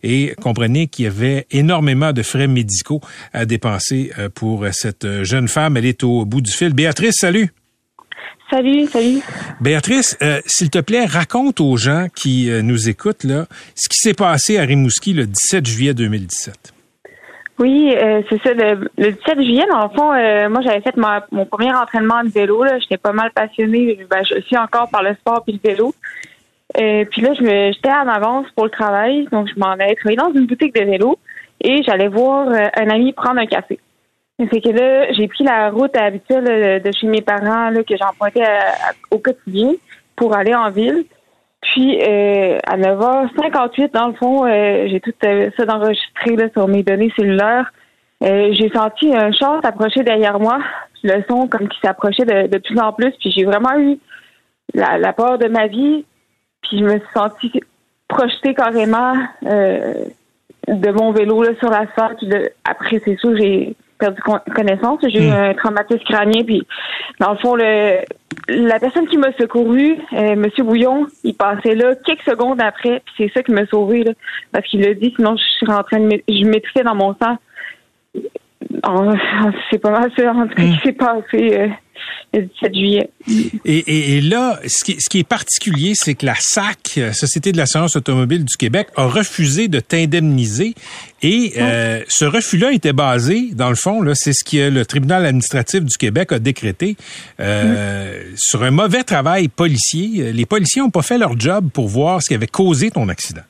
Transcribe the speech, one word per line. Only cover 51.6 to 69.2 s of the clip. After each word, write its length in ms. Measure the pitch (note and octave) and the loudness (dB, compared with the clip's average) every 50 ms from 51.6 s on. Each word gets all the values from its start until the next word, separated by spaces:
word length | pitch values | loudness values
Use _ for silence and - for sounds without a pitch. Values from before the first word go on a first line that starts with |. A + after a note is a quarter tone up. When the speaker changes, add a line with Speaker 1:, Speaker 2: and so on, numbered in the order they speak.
| G3+ G3+ | -4 -6
Speaker 2:
qui 80 | - - - | -6 -2 -2
s'approchait 420 | G3 F#3+ - - G#3 G3+ A3+ B3 | -2 -2 0 -2 -2 0 2 2
de, 220 | A#3 G#3+ G3 F#3+ | 2 2 2 2
de 100 | F#3 G3 | 2 0
plus 220 | F#3+ F#3+ - G#3+ A#3 | -2 -2 -2 0 0
en 140 | A3+ G#3+ G#3+ | 0 0 0
plus, 180 | A3 A#3 C4 C4 - | 0 -2 -2 -2 -2
puis 120 | - G3 | -4 -2
j'ai 140 | E3+ F#3 F#3+ | 0 0 2
vraiment 320 | G3 G3+ G#3 A#3 C4 C4+ | 2 2 2 2 2 2
eu 220 | D4 C#4+ C#4 C#4+ C#4 _ _ - - _ _ _ _ _ _ _ _ _ - - | 2 2 2 0 -2 _ _ -20 -20 _ _ _ _ _ _ _ _ _ -6 -2
la, 240 | G3 G3 - - | 0 0 2 2
la 160 | E3+ F3+ F#3+ F#3+ | 2 0 0 0
peur 240 | - A#3 B3 B3+ | 0 0 0 2
de 100 | A#3+ A#3 | 2 0
ma 200 | A3+ A3+ A3+ A3 | 0 2 0 0
vie. 360 | G#3+ G3 A#3 C4+ D4 D4+ D4+ D4 _ _ _ _ _ _ _ _ _ _ _ - | 0 0 0 0 2 0 0 -4 _ _ _ _ _ _ _ _ _ _ _ -10
Puis 160 | - - G3+ | -6 -2 0
je 40 | G#3 | 2
me 60 | G3+ G#3 | 2 2
suis 100 | G#3 G#3 - - | 0 -2 -4 -2
sentie 380 | A3+ G3+ G#3+ G#3+ - - A#3 - C4 - _ _ _ _ _ _ _ _ | -2 -2 -2 -4 -6 -10 -4 -4 -6 -6 _ _ _ _ _ _ _ _
projetée 460 | _ - - B3+ A#3+ - - - C#4 C4 | _ -2 0 0 0 -2 -2 -4 -2 0
carrément, 640 | - C4 A3+ A3+ A#3 A3 A3 A3+ A3+ B3 B3+ B3+ C4 C4 B3 - - - | 0 0 0 2 0 0 2 2 2 2 0 0 -2 -4 -6 -10 -10 -4
euh, 480 | - G#3 G#3 G3 F#3+ F#3+ - - - A2+ - - - - _ _ _ _ _ _ _ _ _ - | -2 0 2 2 2 0 -2 -4 -4 -6 -6 -8 -10 -12 _ _ _ _ _ _ _ _ _ -4
de 240 | - G#3+ G3 F3+ G#3 | -4 -2 0 0 0
mon 200 | G3 G#3 A3 A3+ | 2 2 2 2
vélo, 320 | G#3+ G#3+ G#3 G#3 A3 A3 A#3 | 2 2 2 2 2 2 2
là, 60 | A3+ A#3 A3+ | 2 0 0
sur 100 | - A#3 | -2 0
l'asphalte. 480 | A3 G#3 G#3+ G#3 - - A3+ A3 A3+ A3+ | 0 0 -2 -2 -2 -2 -2 -2 -2 -6
Puis 80 | - | -4
de, 220 | F#3+ G3+ G3+ - - - _ _ | -2 -2 -2 -2 -4 -6 _ _
après, 380 | - - - - - A3+ G#3+ G#3+ | -6 -6 -4 -4 -2 -2 -2 0
c'est 140 | G#3+ G3 F#3+ | -2 -2 0
sûr, 160 | - A#3+ A#3 | 0 0 2
j'ai 380 | G#3 G#3+ G3 G3 F#3+ - - A3+ _ _ _ _ _ | 2 2 2 2 0 -2 -4 -8 _ _ _ _ _
perdu 220 | - G3+ F#3+ - | -4 -4 -4 -4
con-, 180 | - - G#3+ G3+ - - - | -2 -2 -2 -2 -4 -4 -4
connaissance. 440 | G#3 G#3+ G3+ G3 G3 - A#3 - - - | -2 0 0 0 0 0 -2 0 0 0
J'ai 220 | B3+ G#3 G#3+ - | 0 2 4 4
eu 20 | D3 | 4
Speaker 1:
Hmm. 40 | C#3+ | 4
Speaker 2:
un 200 | G3+ G3+ G3 G3 | 4 2 2 0
traumatisme 500 | F#3+ - A3 G#3 G#3 G#3 - A#3 A3 - | 0 -2 -2 0 -2 0 0 -2 -2 -2
crânien. 400 | - - G#3+ G#3 G#3 A3 A3+ A#3 | -2 0 0 2 2 2 2 2
Puis, 220 | A3+ A3 F#3+ - _ - - - - - - - - - _ | 2 0 -2 -2 _ -12 -14 -12 -10 -10 -10 -12 -14 -4 _
dans 120 | - F#3+ | 0 0
le 60 | G#3 | 0
fond, 180 | G3+ - B3 B3 | 0 0 0 2
le, 420 | A#3 A3+ A3 G#3+ G#3 G#3 G#3 F#3 F#3 F#3 - - _ _ _ - - - - | 2 2 2 2 2 2 2 2 0 -2 -6 -14 _ _ _ -14 -12 -6 -4
la 300 | - D#3 A#3 A#3 A3+ A3+ | 0 2 2 2 2 2
personne 280 | - C4 - E4+ E4 | 0 0 0 0 0
qui 100 | D#4 - | 2 2
m'a 140 | D#4 | 2